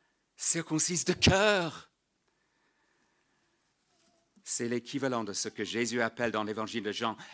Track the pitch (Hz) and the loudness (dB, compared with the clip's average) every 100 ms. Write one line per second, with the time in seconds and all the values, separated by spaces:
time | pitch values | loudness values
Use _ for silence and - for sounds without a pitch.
0 | _ _ _ - - 165 160 156 - 175 | _ _ _ -4 -2 0 0 0 2 0
1 | - 180 - 190 214 202 165 - - _ | 0 4 6 6 6 4 0 -4 -14 _
2 | _ _ _ _ _ _ _ _ _ _ | _ _ _ _ _ _ _ _ _ _
3 | _ _ _ _ _ _ _ _ _ _ | _ _ _ _ _ _ _ _ _ _
4 | _ _ _ _ - - 117 120 117 143 | _ _ _ _ -6 -4 -2 -2 -4 -2
5 | 135 120 104 95 110 - 98 104 120 120 | 0 0 -4 -4 -6 -6 -4 -2 0 0
6 | 113 - 120 107 107 107 107 113 107 101 | 0 0 -2 0 -2 -4 -4 -4 -4 -4
7 | 117 104 - | -4 -4 -12